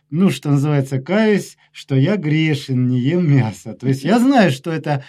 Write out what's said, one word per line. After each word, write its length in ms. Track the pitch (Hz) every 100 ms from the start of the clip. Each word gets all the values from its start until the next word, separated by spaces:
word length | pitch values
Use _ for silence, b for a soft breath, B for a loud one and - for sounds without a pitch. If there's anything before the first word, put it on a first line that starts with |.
| -
ну, 200 | 151 190
что 220 | 131 151
называется, 500 | 143 151 143 135 135
каюсь, 560 | 139 202 220 202 - - _
что 240 | - - 135
я 180 | 147 208
грешен, 720 | 151 156 160 135 - 127 123
не 140 | 127
ем 280 | 127 180 170
мясо. 440 | 139 110 95 120
То 160 | 107 127
есть 160 | 135 147
я 140 | 240
знаю, 320 | 247 277 180
что 180 | 131 170
это 320 | 160 151 139